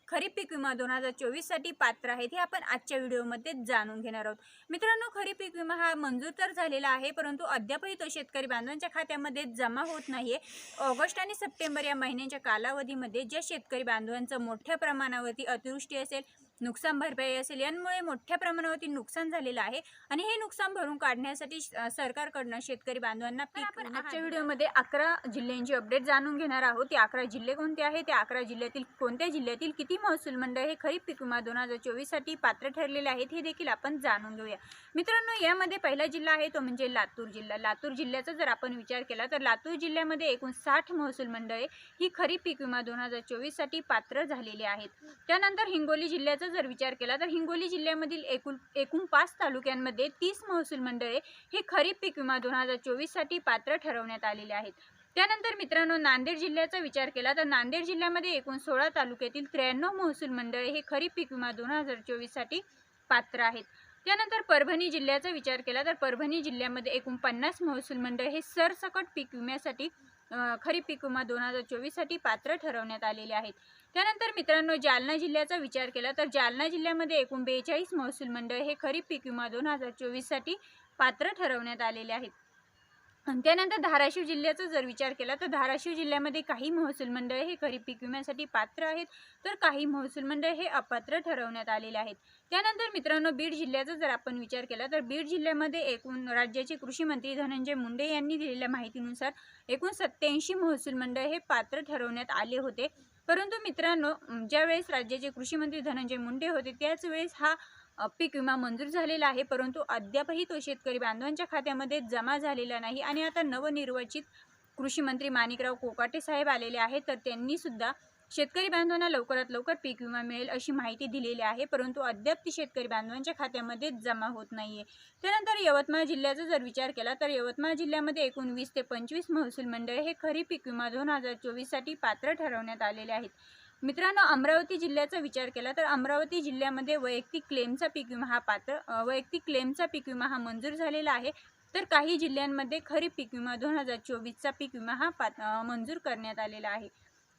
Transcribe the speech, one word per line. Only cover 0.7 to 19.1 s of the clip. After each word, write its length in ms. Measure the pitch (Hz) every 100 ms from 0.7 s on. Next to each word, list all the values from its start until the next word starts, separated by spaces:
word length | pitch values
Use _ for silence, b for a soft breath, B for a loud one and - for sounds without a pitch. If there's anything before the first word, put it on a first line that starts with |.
दोन 160 | 247 247
हजार 200 | 262 254
चोवीस 380 | 247 254 285 -
साठी 220 | 330 330
पात्र 380 | 302 240 226 233
आहेत, 200 | 240 240
हे 60 | 359
आपण 240 | 349 359
आजच्या 360 | - 247 - 269
व्हिडिओमध्ये 540 | 254 247 240 233 302 269 226
जाणून 340 | 233 214 220
घेणार 240 | 220 220
आहोत. 120 | 214 214 B B B
मित्रांनो, 520 | 330 453 453 466 403
खरीप 140 | 392 392
पीक 180 | 381 349
विमा 180 | 330
हा 200 | 339 339
मंजूर 360 | 311 285 247 302
तर 220 | - 370
झालेला 360 | 349 330 269 277
आहे, 220 | 262 269
परंतु 340 | 302 294 285
अद्यापही 500 | 339 254 208 285 392
तो 100 | 381 320
शेतकरी 360 | 311 269 277 262
बांधवांच्या 420 | 240 240 302 349
खात्यामध्ये 500 | 320 320 294 285 269
जमा 360 | 285 226 247 247
होत 220 | 330 311 269
नाहीये. 300 | 262 247 262 B B B -
ऑगस्ट 400 | 269 247 339 381
आणि 160 | 381
सप्टेंबर 500 | 415 403 - 320 294
या 100 | 285
महिन्यांच्या 460 | 277 262 247 269 277
कालावधीमध्ये 800 | 262 214 240 277 262 269 247 226
ज्या 180 | 240 311
शेतकरी 400 | 339 330 - 254
बांधवांचं 580 | 247 220 220 240 247 262
मोठ्या 360 | 233 220 - 330
प्रमाणावरती 680 | 302 269 269 247 240 233
अतिवृष्टी 520 | 247 247 254 269 - 277
असेल, 260 | 277 277 277 b b -
नुकसान 380 | 240 226 320 285
भरपाई 360 | 294 262 262
असेल, 260 | 262 262 277
यांमुळे 400 | 277 339 359 370
मोठ्या 380 | 339 262 - 349
प्रमाणावरती 480 | 359 339 330 320 311
नुकसान 440 | 285 220